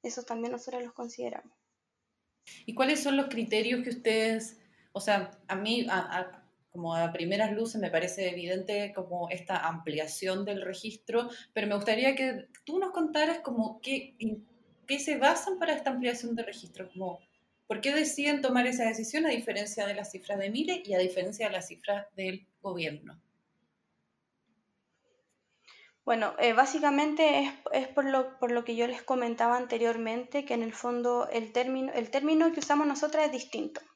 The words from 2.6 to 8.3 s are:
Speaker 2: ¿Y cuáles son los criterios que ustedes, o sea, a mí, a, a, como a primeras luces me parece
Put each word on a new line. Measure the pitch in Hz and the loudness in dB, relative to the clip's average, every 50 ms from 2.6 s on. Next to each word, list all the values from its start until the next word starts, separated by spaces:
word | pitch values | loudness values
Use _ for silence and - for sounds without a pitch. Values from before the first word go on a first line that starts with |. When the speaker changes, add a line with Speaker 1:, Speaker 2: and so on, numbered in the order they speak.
| - | -12
Speaker 2:
¿Y | - 226 | -12 0
cuáles | - 262 262 302 285 - | 2 4 4 4 2 2
son | 285 269 | 2 2
los | 277 269 262 | 2 2 0
criterios | - 226 226 - 220 214 214 233 247 247 247 | -2 -4 -2 2 2 2 2 2 0 0 0
que | 254 | -4
ustedes, | 233 - - 226 220 220 220 226 226 220 220 - - _ _ _ _ _ _ _ _ | -6 -2 0 2 2 4 2 2 0 0 -4 -8 -14 _ _ _ _ _ _ _ _
o | 202 | -6
sea, | 190 - 208 196 185 - - - _ - | 2 2 2 2 2 -2 -10 -18 _ -6
a | 190 | -4
mí, | 196 208 214 226 247 240 226 | -4 0 0 0 0 0 0
a, | 190 185 170 - - 185 | 0 0 0 -2 -4 -4
a, | 185 185 - - - _ _ _ _ _ | -4 -6 -10 -18 -20 _ _ _ _ _
como | _ 175 170 170 165 | _ -8 -6 -2 0
a | 165 165 170 170 | 0 0 0 0
primeras | 185 170 170 190 202 220 208 208 | -2 -2 0 2 2 2 2 2
luces | 208 226 226 - 226 | 0 -2 -2 -2 -2
me | 190 165 | -2 2
parece | 165 160 175 180 - - 190 180 | 2 2 0 0 -2 -2 -2 -2